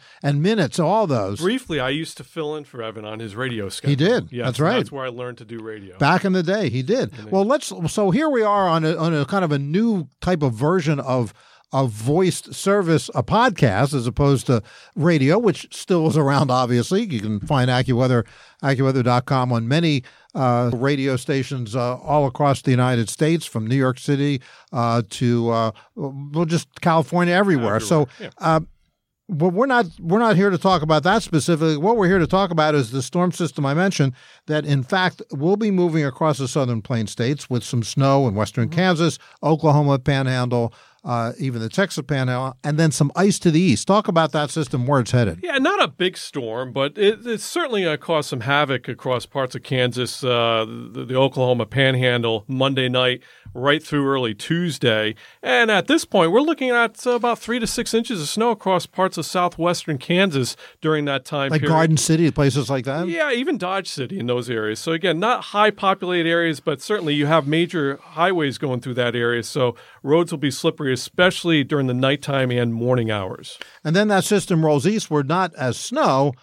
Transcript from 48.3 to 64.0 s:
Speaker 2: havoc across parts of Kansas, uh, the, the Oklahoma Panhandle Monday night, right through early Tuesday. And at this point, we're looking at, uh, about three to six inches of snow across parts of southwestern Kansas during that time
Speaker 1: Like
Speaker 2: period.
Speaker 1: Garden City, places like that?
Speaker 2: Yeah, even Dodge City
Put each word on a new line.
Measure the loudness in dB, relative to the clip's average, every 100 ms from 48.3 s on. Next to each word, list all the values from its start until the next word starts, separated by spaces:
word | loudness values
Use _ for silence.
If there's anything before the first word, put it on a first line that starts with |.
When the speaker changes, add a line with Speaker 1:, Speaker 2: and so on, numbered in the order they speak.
| -4
Speaker 2:
havoc | 0 0 0 -2 -6
across | -8 -4 -4 -4
parts | -6 -6 -6
of |
Kansas, | -4 0 0 -2 -6 -4
uh, | -2 0 2 0
the, | -2 -8 -12 -12
the | -4 2
Oklahoma | 2 2 0 0 -2
Panhandle | 0 2 2 0 0 0 -2 -4
Monday | 0 0 0 0
night, | 0 0 -2 -8 -20 -16
right | -2 0 0
through | 0 -2 0
early | 0 -2
Tuesday. | -4 -4 -2 -2 0 0 2 0 -4 -14 _
And | 0 2 4
at | 2 2
this | 0
point, | 2 2 4
we're | 4
looking | 2 0 0
at, | 2 0 -2
uh, | -2
about | 0 0 -2
three | -4 -4
to | -2
six | -4 -2
inches | -2 -2 -4
of | -4
snow | -2 -2
across | 0 0 -2 -2
parts | -2 -2 -2
of | -4
southwestern | -2 -2 0 -2 -2 -4 -6
Kansas | 0 2 2 0 -2 -6 -18 -6
during | -2 0 0
that | -4
time | -4 -4 0
Speaker 1:
Like | 0
Speaker 2:
period. | 2
Speaker 1:
Garden | 4 4 4
City, | 2 2 2
places | 2 2 2 -2
like | -4
that? | -4 -4 -4
Speaker 2:
Yeah, | -2 -2
even | -2 -2 -2
Dodge | -2 -4 -6
City | -8